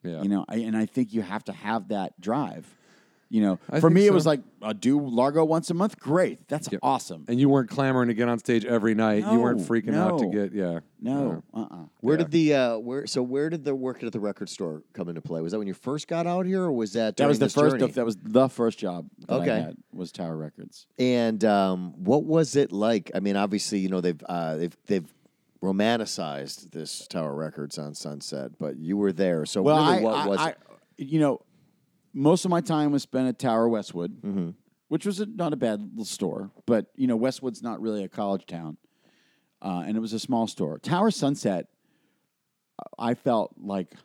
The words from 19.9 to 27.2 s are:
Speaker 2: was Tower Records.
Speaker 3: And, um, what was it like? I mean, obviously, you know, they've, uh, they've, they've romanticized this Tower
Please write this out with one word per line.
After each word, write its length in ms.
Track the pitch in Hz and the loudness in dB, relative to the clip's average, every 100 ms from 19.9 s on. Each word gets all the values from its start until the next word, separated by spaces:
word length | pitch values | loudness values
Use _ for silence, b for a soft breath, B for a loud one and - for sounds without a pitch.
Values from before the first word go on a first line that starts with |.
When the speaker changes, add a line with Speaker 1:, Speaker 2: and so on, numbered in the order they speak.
Speaker 2:
was 180 | - 87 | -12 -12
Tower 240 | - 85 80 | -8 -8 -6
Records. 500 | 78 - - - _ - | -8 -12 -18 -20 _ -2
Speaker 3:
And, 440 | 127 123 117 110 | 2 4 2 2
um, 520 | 110 101 95 92 87 78 | 4 4 4 0 -6 -6
what 200 | 92 139 | 2 2
was 300 | 156 160 160 | 4 2 2
it 160 | 139 139 | 2 0
like? 420 | 98 107 113 - | 2 2 2 0
I 60 | 95 | -4
mean, 160 | 98 101 | 0 0
obviously, 420 | 101 101 - 104 | 0 -2 -2 -2
you 100 | 95 | 0
know, 140 | 95 | 0
they've, 200 | 90 80 - | 0 -2 -6
uh, 280 | 87 82 78 | -6 -4 -4
they've, 200 | 85 - - | -4 -6 -2
they've 260 | 101 78 _ _ _ _ _ | -2 -2 _ _ _ _ _
romanticized 1040 | 92 98 107 117 107 - 82 69 69 - 87 | -4 0 2 0 -2 -6 -6 -8 -10 -14 -14
this 360 | 80 78 - - | -12 -10 -12 -8
Tower 260 | 90 | -6